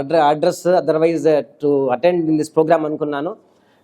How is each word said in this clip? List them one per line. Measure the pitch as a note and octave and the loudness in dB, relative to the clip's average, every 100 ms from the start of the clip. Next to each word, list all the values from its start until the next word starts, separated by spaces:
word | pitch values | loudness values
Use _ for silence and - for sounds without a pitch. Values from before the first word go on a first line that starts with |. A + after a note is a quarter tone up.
addre-, | C#3 E3 D3 D3+ | 0 2 2 2
address, | F3 - F3 F3+ D3 | -2 -2 0 0 0
otherwise, | D#3 E3 E3 | 0 0 0
uh, | D#3 D3+ - - D3 | 2 0 -2 -6 -2
to | C#3+ C3+ B2 | 0 0 0
attend | F3 F3+ | 0 0
in | D#3 | 0
this | D#3 D3+ D#3+ | 0 -2 0
program | D#3+ E3 D3+ | 2 2 0
అనుకున్నాను. | D3+ D3+ C#3+ D#3+ A3+ _ _ _ _ | -6 -6 -6 -8 -10 _ _ _ _